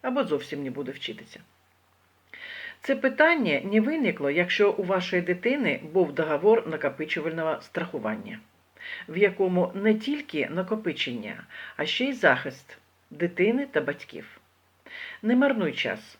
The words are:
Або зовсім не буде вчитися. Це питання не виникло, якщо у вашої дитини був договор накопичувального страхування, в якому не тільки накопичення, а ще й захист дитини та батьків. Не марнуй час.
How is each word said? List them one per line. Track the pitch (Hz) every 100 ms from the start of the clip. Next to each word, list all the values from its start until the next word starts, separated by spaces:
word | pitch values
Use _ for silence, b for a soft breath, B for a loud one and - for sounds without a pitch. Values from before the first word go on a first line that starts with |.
Або | 254 254
зовсім | 240 147 - 143
не | 139
буде | 135 131
вчитися. | 139 - 110 113 - _ _ _ _ _ _ _ _ _ B B B B B
Це | - 269
питання | 262 262 311 339 196 139
не | 196 214
виникло, | 220 320 226 - 139
якщо | 151 175 - 208
у | 214
вашої | 180 190 180 185
дитини | 175 175 233 285 202 139 156
був | 175 160
договор | 143 156 143 190 226 -
накопичувального | 156 143 - 156 175 160 165 160 151
страхування, | - - 180 143 107 110 - - _ _ _ _ B B -
в | 165
якому | 202 190 190 180 175 196
не | 208
тільки | 214 269 294 294 151 -
накопичення, | 170 185 214 180 143 - 120 104 - - B B -
а | 156
ще | - 262
й |
захист | 247 170 127 143 127 - - _ _ _
дитини | 151 175 180 196 247 277
та | -
батьків. | - - - - - - _ _ _ _ - B B B
Не | 214 247
марнуй | 277 233 165
час. | - 113 104 - -